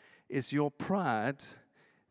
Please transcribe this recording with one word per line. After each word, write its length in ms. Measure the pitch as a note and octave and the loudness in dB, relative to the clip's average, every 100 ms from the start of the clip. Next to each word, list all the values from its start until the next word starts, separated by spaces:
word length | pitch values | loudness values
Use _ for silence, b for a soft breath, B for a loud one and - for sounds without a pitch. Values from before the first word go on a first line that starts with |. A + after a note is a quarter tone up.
| b b b | b b b
is 220 | C#3 B2+ | -4 0
your 180 | C#3+ D3 | 2 0
pride 760 | - - G3 E3+ A2+ A2 C#3 - - - b b b b | 0 0 0 2 2 0 -2 -6 -10 -20 b b b b